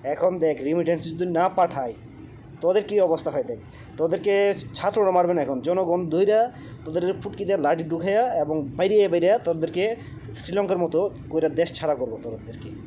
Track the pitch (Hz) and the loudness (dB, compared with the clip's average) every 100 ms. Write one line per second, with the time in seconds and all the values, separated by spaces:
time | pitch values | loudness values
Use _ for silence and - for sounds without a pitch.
0 | 135 151 175 185 160 143 139 165 160 170 | -4 0 0 2 0 0 0 0 2 0
1 | 156 165 180 165 185 185 175 139 127 107 | -2 -4 -2 2 2 4 2 0 -6 -8
2 | - - - - - - 165 190 202 208 | -16 -18 -18 -18 -20 -2 2 2 2 2
3 | 180 160 165 139 117 113 - - - - | 4 2 0 -4 -4 -8 -10 -20 -18 -4
4 | 165 170 208 196 202 185 139 - 202 214 | -2 0 2 4 4 0 -6 -4 -2 2
5 | 196 180 175 175 135 135 131 185 180 175 | 4 4 4 2 0 -2 0 0 2 0
6 | 175 160 202 214 240 - - - - 160 | 0 2 4 4 2 -2 -16 -14 -6 -2
7 | 180 196 190 202 196 196 143 165 160 165 | -2 -2 -6 -8 -2 2 2 0 -2 -2
8 | 180 202 247 170 151 156 139 120 185 214 | 0 2 2 0 0 -2 -4 0 4 6
9 | 196 170 170 233 170 165 165 175 202 240 | 4 4 4 4 2 -2 -2 0 -2 -2
10 | - - - - - 190 202 185 170 160 | -10 -14 -14 -14 -4 -2 0 0 2 2
11 | 196 - - 160 156 147 165 - 160 139 | 0 -4 -4 0 0 0 -2 0 -2 -2
12 | 123 110 117 107 110 - 113 110 | -2 -6 -10 -12 -12 -14 -14 -14